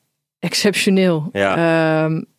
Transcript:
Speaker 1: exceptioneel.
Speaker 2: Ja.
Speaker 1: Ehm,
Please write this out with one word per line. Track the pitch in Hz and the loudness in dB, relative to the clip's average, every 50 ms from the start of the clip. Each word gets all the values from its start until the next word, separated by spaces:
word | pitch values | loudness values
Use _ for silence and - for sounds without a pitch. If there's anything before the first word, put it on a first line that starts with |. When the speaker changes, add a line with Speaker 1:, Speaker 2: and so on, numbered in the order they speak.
| _ _ _ _ _ _ _ _ | _ _ _ _ _ _ _ _
Speaker 1:
exceptioneel. | - 170 - - - 208 185 - - 202 190 190 185 180 165 156 147 180 | -8 -6 -4 -2 0 0 0 0 0 2 2 2 2 2 2 0 -2 -4
Speaker 2:
Ja. | - 196 196 196 185 165 170 165 165 165 160 160 156 156 160 | -2 -2 0 0 0 0 0 0 2 2 2 0 0 0 0
Speaker 1:
Ehm, | 156 160 160 - - _ | -2 -2 -4 -6 -10 _